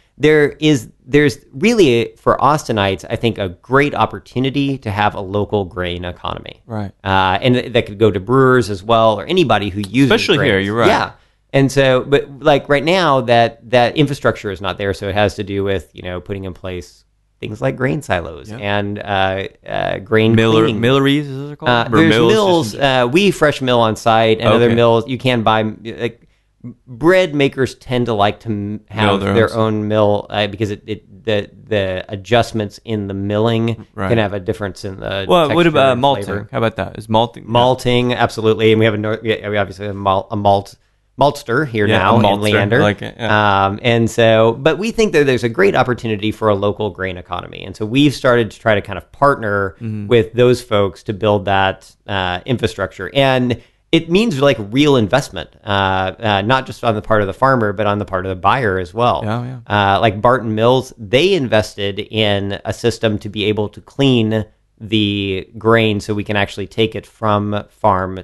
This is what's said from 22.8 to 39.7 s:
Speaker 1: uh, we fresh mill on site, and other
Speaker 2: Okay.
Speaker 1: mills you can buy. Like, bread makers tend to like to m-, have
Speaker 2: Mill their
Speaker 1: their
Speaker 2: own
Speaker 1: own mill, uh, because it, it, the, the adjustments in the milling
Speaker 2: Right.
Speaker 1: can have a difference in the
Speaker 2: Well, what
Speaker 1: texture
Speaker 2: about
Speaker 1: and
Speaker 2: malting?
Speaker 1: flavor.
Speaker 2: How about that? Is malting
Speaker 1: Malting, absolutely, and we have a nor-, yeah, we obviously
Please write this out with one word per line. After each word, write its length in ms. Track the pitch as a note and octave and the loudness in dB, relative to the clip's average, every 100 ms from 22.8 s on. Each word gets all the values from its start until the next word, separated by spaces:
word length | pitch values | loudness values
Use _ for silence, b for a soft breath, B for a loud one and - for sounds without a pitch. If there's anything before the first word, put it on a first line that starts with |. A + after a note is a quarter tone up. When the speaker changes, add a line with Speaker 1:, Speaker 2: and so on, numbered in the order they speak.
Speaker 1:
uh, 240 | C#3 C3 B2 | 0 2 2
we 240 | E3 G3+ | 2 2
fresh 320 | - D3+ - | 2 0 0
mill 180 | C3 A#2+ | 0 2
on 160 | A2+ G#2+ | 2 0
site, 420 | A#2 A2+ A2+ A2 | 2 4 4 2
and 80 | A2+ | 2
other 180 | A#2 A#2+ | 4 4
Speaker 2:
Okay. 80 | |
Speaker 1:
mills 340 | A#2 A#2 A#2 A2+ | 4 4 2 0
you 80 | B2 | -4
can 260 | B2+ B2 | 0 0
buy. 200 | A2 A2 A2 - | 2 0 0 -6
Like, 460 | A2+ - A#2+ - _ _ _ _ B2 - - | -12 -8 -8 -8 _ _ _ _ -20 -20 -20
bread 480 | A#2 D#3+ F#3 F3+ | -2 2 4 2
makers 400 | C#3+ C#3 C3+ B2 - | 2 0 0 -4 -4
tend 300 | - B2 A#2 | -4 -2 0
to 60 | |
like 280 | G#2+ G#2 - | 2 0 0
to 80 | A2+ | -6
m-, 320 | G#2 G2+ G#2+ - | -6 -6 -10 -10
have 160 | G#2 G#2+ | -2 0
Speaker 2:
Mill 120 | G2 | 2
their 160 | G2 | 2
Speaker 1:
their 180 | G#2 G#2+ | 2 2
Speaker 2:
own 200 | A2+ A2 G#2+ | 0 -2 -2
Speaker 1:
own 120 | G#2 | -2
mill, 380 | G#2+ G#2 G#2 - | 2 2 0 -2
uh, 160 | G#2 G#2 | -4 -4
because 240 | G2+ G#2 | -4 -6
it, 120 | G#2 A2+ | -6 -10
it, 380 | G#2 - G2 | -12 -12 -12
the, 260 | A2+ G#2 - G2+ - | -4 -4 -4 -12 -4
the 380 | G#2 F#2+ F#2 - | -2 -2 -4 -8
adjustments 720 | G2+ G2 A#2 A2+ A2+ G2+ - | -12 0 0 2 -4 -6 -10
in 220 | - G#2+ G2 | -8 -6 -6
the 80 | |
milling 720 | G2 G2+ G#2 A2+ A2+ A2+ A2+ G#2 | -6 -2 0 0 0 -2 -4 -10
Speaker 2:
Right. 140 | G#2 G2 | -8 -2
Speaker 1:
can 100 | A2+ | -2
have 160 | G2+ | -2
a 60 | G2+ | -4
difference 440 | F#2 G#2 G2+ - | -6 -6 -8 -10
in 160 | G2+ F#2+ | -12 -10
the 240 | - G2 G2 | -8 -6 0
Speaker 2:
Well, 200 | F3 D3 | 2 2
what 60 | E3 | 2
Speaker 1:
texture 40 | E3+ | 2
Speaker 2:
about 240 | D3 C3+ | 2 2
Speaker 1:
and 80 | B2 | 2
Speaker 2:
malting? 240 | C#3 C3+ G2+ | 0 -2 -4
Speaker 1:
flavor. 220 | G2+ G#2+ | -8 -8
Speaker 2:
How 60 | B2 | -4
about 180 | A2+ - | -4 -4
that? 220 | F#2+ F#2 | -8 -10
Is 100 | G#2+ | -2
malting 360 | A2 A#2 - F#2+ | 0 0 -4 -4
Speaker 1:
Malting, 640 | A#2+ B2+ B2+ B2 B2 B2 | 2 2 2 0 0 0
absolutely, 600 | A2 A#2 - A2 A2 A2 | 0 -2 0 0 2 4
and 60 | A2 | 4
we 60 | |
have 100 | A2+ | 2
a 40 | G#2 | 0
nor-, 220 | G#2+ A2 | -4 -4
yeah, 260 | A2+ G#2+ G#2 | -4 -4 -4
we 80 | G#2 | -4
obviously 300 | F#2+ | -4